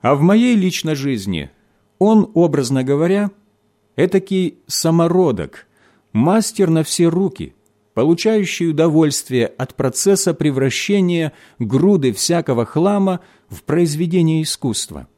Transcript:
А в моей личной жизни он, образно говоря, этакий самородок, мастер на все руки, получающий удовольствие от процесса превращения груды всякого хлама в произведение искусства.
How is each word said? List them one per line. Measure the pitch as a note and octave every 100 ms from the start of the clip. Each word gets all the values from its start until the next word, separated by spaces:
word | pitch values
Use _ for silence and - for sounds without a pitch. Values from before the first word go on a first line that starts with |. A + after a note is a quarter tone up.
А | A#2+ C#3+
в |
моей | E3+ A3 B3 A3+
личной | F#3 - D#3 D3+
жизни | C#3 B2 G2 E2+ C#2 _ _ _ _ _
он, | G3+ A3 F#3+
образно | E3 E3+ D3 B2 C3+
говоря, | B2+ C#3+ E3+ G3 G3+ - _ _ _ _ _ -
этакий | F3 G3 F#3+ F#3+ F3+ - -
самородок, | - E3 E3 E3+ F3 F3 G#2 D2 - _ _ _ _ _
мастер | A2 C#3+ G#3+ G#3 - F#3
на | D#3+
все | D3+ - E3+
руки, | E3 G3 - D2 _ _ _ _
получающий | - C#3+ E3+ A3 A3 F#3 - E3+
удовольствие | D3+ E3 D#3 D#3 C3+ - B2+ A#2
от | - C3 -
процесса | C3 - G3 F#3+ -
превращения | E3 D#3 C3+ C3 - - G3+ F3+ E3+ D#3 - - _
груды | A2+ C3 F#3 G3 C3
всякого | G2+ - E3+ D3+ A#2+ A2+
хлама | D3+ F#3+ G3+ G3 F3+ - _ _
в | -
произведение | - E3+ E3+ D3 F3 F3+ D#3+ D#3+
искусства. | D#3 - C3+ G#2 - D2+ B1